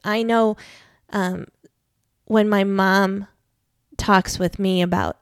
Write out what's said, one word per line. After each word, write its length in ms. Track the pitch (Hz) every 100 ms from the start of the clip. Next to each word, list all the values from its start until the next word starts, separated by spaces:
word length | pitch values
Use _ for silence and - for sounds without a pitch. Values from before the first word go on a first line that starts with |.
I 200 | - 214
know, 340 | 226 233 226 214 - - _ _ -
um, 340 | 208 180 180 - _ _ _ _ _ _ _ -
when 240 | 214 208
my 140 | 208
mom 640 | 196 196 190 190 190 196 196 _ _ _ _ _ _ -
talks 420 | - 190 - -
with 200 | 180 -
me 220 | 190 185
about 360 | 175 175 80 -